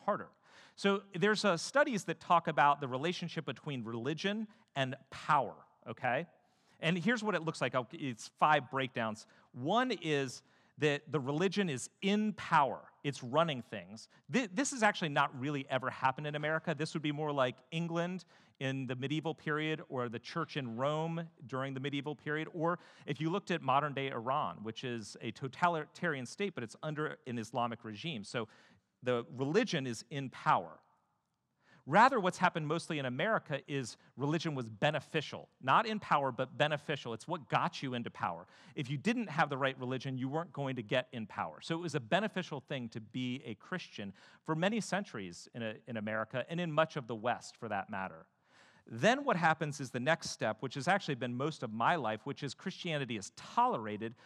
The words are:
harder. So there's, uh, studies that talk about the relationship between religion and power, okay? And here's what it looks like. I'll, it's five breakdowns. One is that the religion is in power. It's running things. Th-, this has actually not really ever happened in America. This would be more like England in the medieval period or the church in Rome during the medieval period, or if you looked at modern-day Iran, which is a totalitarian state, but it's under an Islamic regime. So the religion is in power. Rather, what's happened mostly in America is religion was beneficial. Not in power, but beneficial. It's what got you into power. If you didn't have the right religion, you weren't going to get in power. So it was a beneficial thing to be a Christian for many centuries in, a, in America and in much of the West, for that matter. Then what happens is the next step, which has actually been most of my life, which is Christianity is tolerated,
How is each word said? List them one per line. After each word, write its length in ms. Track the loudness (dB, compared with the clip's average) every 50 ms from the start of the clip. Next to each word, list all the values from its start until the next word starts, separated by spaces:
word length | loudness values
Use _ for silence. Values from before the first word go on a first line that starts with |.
| -2
harder. 240 | -2 -2 -2 -4 -10 -14 _ _ -20 -20 -20 -20 -20 _
So 260 | 0 2 4 4 4 0 -6 -2
there's, 320 | 2 4 4 4 4 4
uh, 140 | 4 2 2
studies 460 | 0 2 4 4 4 6 4 -2 -2
that 160 | -2 -6 -6
talk 280 | 2 4 4 4 4 4
about 320 | 4 6 8 8 6 4
the 80 | 2 -2
relationship 560 | -2 -2 -2 -2 -2 -2 -6 -6 -6 -6 -6
between 400 | -6 -8 -6 -6 -6 -6 -4 -4
religion 640 | -4 -6 -4 -2 -2 -2 -2 -2 -2 -2 -2 -4 -8 -10 _ _ _ _
and 220 | -2 -2 -2 -2 -8 -12 _
power, 460 | -14 -12 2 4 4 4 4 2 -4 -10 -18 -20 _ _ _
okay? 400 | -12 -10 -4 0 0 0 0 -2 -4 _ _ _ _ _ _ _ _ _ _
And 160 | 0 0 0
here's 260 | 2 2 2 2 2 2
what 120 | 0 0
it 80 | 0 0
looks 180 | -2 -2 0
like. 140 | 0 2 2
I'll, 140 | 0 -2 -2 -6
it's 360 | -6 -4 -4 -4 -6 -10 -16 0 _
five 320 | 6 6 6 6 4 0
breakdowns. 560 | -2 -2 -2 -2 0 -2 -2 0 -2 -4 -10 -18 -20 -20 _ _ -12
One 380 | -6 -2 2 2 2 2 2
is 520 | -2 -2 0 0 2 2 2 0 -4 -10 -16 _ _ _ _ _ _ 2
that 320 | 2 4 4 2 0 -2
the 80 | -2 -2
religion 500 | 0 0 0 2 2 2 2 2 0 0
is 220 | 0 -2 -6 -8 -10 _ 0
in 300 | 2 4 4 2 0 -2
power. 460 | -4 -2 4 6 6 6 6 2 -2 -8 -14 -20 _ -4
It's 180 | -4 -4 -4 -6
running 380 | 2 4 4 4 4 2 -2 -6
things. 460 | -8 -10 -10 -10 -10 -14 -16 -16 -20 _ -20 _ 0 0
Th-, 160 | 2 2 2 0
this 180 | -2 -2 -2
has 140 | 0 4 4
actually 240 | 4 4 2 0 0
not 280 | 2 2 2 2 0 -4
really 280 | -4 -2 -2 -2 -2 0
ever 220 | -2 0 0 -2
happened 380 | -4 2 2 2 2 2 -4 -4
in 80 | -4
America. 360 | -2 0 0 0 0 0 -2 -2
This 220 | -2 -2 -2 -2
would 80 | -2 -2
be 80 | 0
more 220 | -2 0 -2 0 2
like 240 | 2 2 2 2 -4 -12 _ -4
England 520 | -4 -4 -2 0 0 0 0 -2 -6 -8 -12 -20 -20 -20 _ _ _
in 260 | -4 -2 -2 -2 -2
the 80 | -4 -4
medieval 400 | -4 -2 -2 -2 -2 -2 -2 -4
period 480 | -4 -4 -2 -2 0 0 0 -2 -4 -6 -6
or 200 | -4 -4 -4 -4
the 120 | -4 -8
church 360 | -10 -6 -4 -4 -4 -4 -4
in 200 | -6 -4 -4 -2
Rome 520 | 0 0 0 2 0 -2 -2 -4 -4 -6 -8 -12 _ -12 -6
during 260 | -4 -4 -4 -4 -4
the 60 | -4
medieval 340 | -4 -4 -4 -4 -4 -4 -8
period, 320 | -6 -6 -4 -2 -2 -4 -4 -4
or 260 | -2 0 0 0 0 -4 -14 -20 -16 -8
if 140 | -6 -4 -2
you 80 | 0 0
looked 220 | 0 0 0 0
at 100 | -2 -2
modern-day 520 | 2 4 4 4 4 2 -2 -2 -2 -2 -4
Iran, 460 | -4 -2 0 0 0 0 -2 -4 -4 -6
which 220 | -8 -6 -6 -4
is 320 | -4 -4 -4 -6 -8 -12 -8
a 120 | -8 -8 -6
totalitarian 960 | -6 -8 -8 0 2 4 4 4 2 -2 -4 _ -4 -2 -2 0 -2 -4
state, 280 | -8 -6 -4 -4 -4 -4
but 80 | -4 -8
it's 140 | -8 -8 -8
under 380 | -6 -6 -4 -2 -2 -4 -4 -6 _
an 120 | -6 -4 -4
Islamic 460 | -4 -4 -2 0 0 0 -2 -4 -8
regime. 380 | -10 -10 -6 -6 -6 -6 -6 -8
So 240 | -6 -4 -4 -4 -4 -8 -18 -20 -20 -20 _ _ _ _ _ -2
the 220 | 0 0 0 0 -4 -4
religion 480 | -4 -2 2 4 4 2 4 0 -2 -2
is 200 | -2 -4 -6 -8 -8
in 200 | -6 -6 -6 -6
power. 480 | -8 -2 4 4 4 4 4 -2 -10 -16 _ _ _ _ _ _ _ _ _ _ _ _ _ _ _ _ _ _ -20 -18 _
Rather, 340 | 4 8 8 10 10 8 4
what's 160 | 2 0 2
happened 320 | 4 2 4 4 2 -2 0
mostly 300 | -2 -2 -2 -2 -4 -2
in 80 | -2
America 560 | -2 -2 0 0 2 2 0 0 -2 -4 -6 -4
is 300 | -4 -4 -4 -4 -4 -8 -12 -18 -20 _ -4
religion 360 | -2 0 0 0 0 -2 -2
was 140 | -4 -6 -6
beneficial. 800 | -2 2 2 2 2 2 -4 -2 -2 -2 -2 -2 -8 -10 -12 -14 _ _ 2
Not 240 | 6 6 6 6
in 120 | 4 -2 -4
power, 320 | 0 2 4 4 4 2
but 280 | 0 0 -4 -4 2 2
beneficial. 560 | 2 2 2 -2 -2 -4 -4 -4 -4 -6 -8
It's 120 | -8 -6
what 220 | -6 -6 -6 -4 2
got 340 | 2 2 2 2 -2 -4 -6
you 120 | -4 -4
into 160 | -4 -4 -6
power. 360 | -6 -4 -4 -4 -4 -6 -10 -16 -20 -20 -20 -14 -8
If 160 | -8 -6 -4
you 80 | -4 -2
didn't 320 | 0 0 0 0 0 -2
have 180 | 2 2 2 2
the 80 | 2
right 220 | 2 2 0 0 0
religion, 400 | -4 -4 -4 -4 -4 -4 -4 -2
you 100 | -2 -2
weren't 240 | -2 -2 -4 -4 -6
going 240 | -4 -4 -4 -4
to 60 | -4 -4
get 260 | 0 2 2 2 0 -6
in 140 | -8 -8
power. 340 | -6 -6 -6 -6 -6 -6 -10 -6
So 140 | -4 -4
it 40 | -2
was 140 | -2 -2 -4
a 60 | -4
beneficial 600 | -2 2 2 2 2 0 -2 -4 -4 -4 -6 -8
thing 300 | -6 _ -6 -4 -4 -6
to 100 | -8 -10
be 400 | -12 -8 -6 -4 -4 -2 -4 -4 -6
a 80 | -8 -10
Christian 580 | -10 -8 -8 -6 -6 -6 -10 -10 -10 -10 -10 -10 -12 -18 -20 -20 -14 _
for 100 | -4 0
many 280 | 2 2 2 2 0 -2
centuries 680 | 0 -2 -2 -2 -4 -8 -8 -8 -8 -10 -12 -16 -14 _
in, 80 | -6 -6
a, 140 | -6 -6 -8 -10
in 100 | -6 -6
America 480 | -4 -2 -2 0 -2 -2 -2 -2 -4 -4 -2
and 100 | -2 -2
in 100 | -2 0
much 260 | 2 2 2 2 0
of 100 | -6 -6
the 80 | -6 -6
West, 420 | -2 0 -2 -2 -2 -4 -12 -16
for 120 | -12 -6 -4
that 200 | -4 -4 -4 -4
matter. 380 | -6 -6 -6 -6 -8 -12 -18 -20 _ _ _ _ _ -20 -20 -20 -20 -20 _ -12
Then 340 | -6 2 4 4 4 4 2
what 120 | 0 0
happens 440 | 4 4 4 4 4 0 -4 -4 -6
is 100 | -8 -6
the 100 | -4 -2
next 300 | 2 2 2 2 0 -6
step, 280 | -6 -2 -2 -2 -2 -2
which 140 | -6 -6 -6
has 140 | -4 0 2
actually 260 | 2 2 2 -2 -4
been 200 | -2 -2 -4 -2
most 280 | -2 -2 -2 -2 -4 -8
of 100 | -6 -2
my 240 | 2 2 4 4
life, 240 | 4 2 0 -2 -2 -4
which 180 | -8 -8 -6 -6
is 120 | -8 -8
Christianity 600 | -8 -8 -10 -8 -6 -6 -4 -2 -2 -2 -2 -4
is 160 | -6 -6 -8 -14
tolerated, 800 | -16 -16 -4 0 2 2 2 2 0 -2 -4 -4 -4 -4 -6 -8 -10 -18